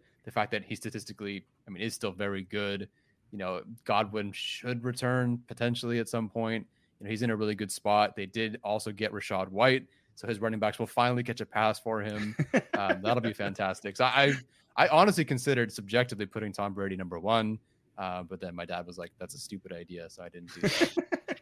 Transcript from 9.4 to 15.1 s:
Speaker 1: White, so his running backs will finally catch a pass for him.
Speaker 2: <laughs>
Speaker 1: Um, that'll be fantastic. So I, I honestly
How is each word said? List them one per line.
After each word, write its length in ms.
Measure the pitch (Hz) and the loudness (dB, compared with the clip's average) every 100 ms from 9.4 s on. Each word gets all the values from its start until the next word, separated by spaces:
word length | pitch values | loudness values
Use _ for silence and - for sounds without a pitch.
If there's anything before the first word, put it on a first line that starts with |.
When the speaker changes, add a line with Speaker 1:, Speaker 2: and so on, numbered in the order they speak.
| 95 | 0
Speaker 1:
White, 380 | 95 127 131 - _ _ - | 4 6 6 0 _ _ -10
so 120 | 107 | -6
his 120 | 107 | -2
running 200 | 110 110 | -2 0
backs 180 | 107 - | 0 0
will 100 | 110 | -2
finally 360 | - 123 123 | 4 4 4
catch 160 | 120 117 | 0 -4
a 60 | 107 | -2
pass 340 | 107 110 107 | 2 2 2
for 220 | 117 110 | -2 -2
him. 340 | 104 107 104 110 | -2 -2 -4 -2
Speaker 2:
<laughs> 40 | 151 - - | 0 0 0
Speaker 1:
Um, 280 | - 98 95 | 0 0 0
that'll 180 | 101 120 | 2 2
be 120 | 113 | 0
fantastic. 600 | 104 101 98 98 95 101 98 | -2 -4 -2 -2 -2 -4 0
So 100 | 127 | 4
I, 280 | 131 139 135 - _ _ - | 6 6 4 -4 _ _ 4
I 120 | 165 | 8
honestly 360 | 156 202 | 8 8